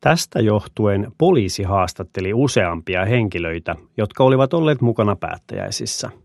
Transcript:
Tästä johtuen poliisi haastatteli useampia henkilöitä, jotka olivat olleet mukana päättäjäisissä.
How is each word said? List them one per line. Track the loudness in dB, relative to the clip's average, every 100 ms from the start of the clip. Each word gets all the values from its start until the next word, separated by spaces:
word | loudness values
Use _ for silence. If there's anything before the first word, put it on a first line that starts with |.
Tästä | 2 2 0 0
johtuen | 2 2 -2 -2 0 0 -4 0
poliisi | 2 4 0 -4
haastatteli | -2 0 0 -4 -10 -6 -4
useampia | 0 2 2 0 -2 -4 -2
henkilöitä, | 0 2 0 -2 -4 -6 -6 -8 -10 -4
jotka | -4 2
olivat | 4 4 2
olleet | 2 0 2
mukana | 0 2 0 0
päättäjäisissä. | -6 -10 _ -8 -8 -8 -8 -8 -10 -12